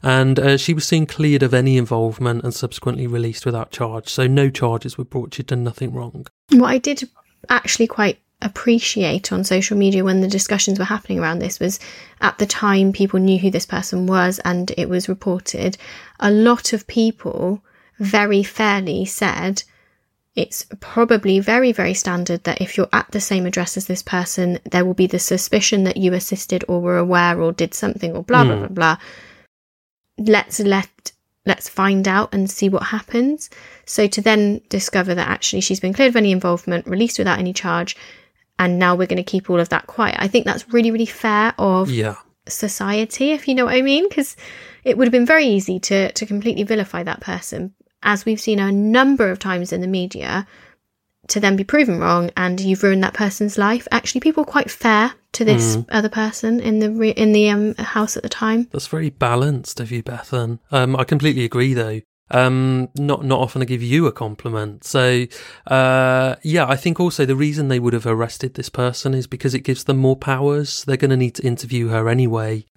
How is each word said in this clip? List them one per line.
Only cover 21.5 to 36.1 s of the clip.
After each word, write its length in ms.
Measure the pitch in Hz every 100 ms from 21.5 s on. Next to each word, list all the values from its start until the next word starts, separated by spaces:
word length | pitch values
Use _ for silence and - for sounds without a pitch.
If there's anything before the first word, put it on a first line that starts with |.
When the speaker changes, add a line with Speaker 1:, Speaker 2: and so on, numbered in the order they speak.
| 233 254
Speaker 2:
very 200 | 220 170
standard 520 | 190 - 175 175 175 -
that 160 | -
if 160 | 180 -
you're 100 | 185
at 180 | - -
the 80 | 208
same 260 | - 190 180
address 300 | 185 175 -
as 120 | -
this 140 | 185
person, 540 | - 180 180 - 180 175
there 220 | - 180 180
will 80 |
be 140 | 185 185
the 120 | 180
suspicion 640 | - 190 - 214 - 208
that 140 | 190 -
you 160 | 185
assisted 500 | 180 - 190 - 185 -
or 100 | 180
were 180 | 175 175
aware 440 | 175 180 175 170
or 100 | 165
did 220 | 170 165
something 420 | - 202 202 165 170
or 80 |
blah, 220 | 185 247 240
blah, 100 | 101
Speaker 1:
Hmm. 180 | -
Speaker 2:
blah, 220 | 190 160 165
blah. 20 | - - - - _ _ _ _ _ _ _ -
Let's 440 | 214 214 - -
let, 500 | 202 196 185 _ - _ _ _ -
let's 220 | - -
find 400 | - 196 196 196
out 260 | 190 214
and 160 | 196 190
see 200 | - 196
what 140 | 190
happens. 640 | - 214 - 240 262 302 - - - - -
So 220 | - 214
to 140 | 208
then 400 | 208 214 208 208 _
discover 440 | 196 - 196 185 180
that 120 | -
actually 320 | - - 196
she's 180 | - 190
been 120 | 185
cleared 160 | 190 262